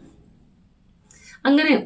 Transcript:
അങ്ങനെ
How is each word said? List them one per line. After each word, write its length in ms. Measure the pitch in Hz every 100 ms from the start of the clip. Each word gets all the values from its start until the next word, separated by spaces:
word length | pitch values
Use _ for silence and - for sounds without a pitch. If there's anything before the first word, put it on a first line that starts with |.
| - _ _ _ _ _ _ _ _ _ _ - - - 262
അങ്ങനെ 380 | 285 311 254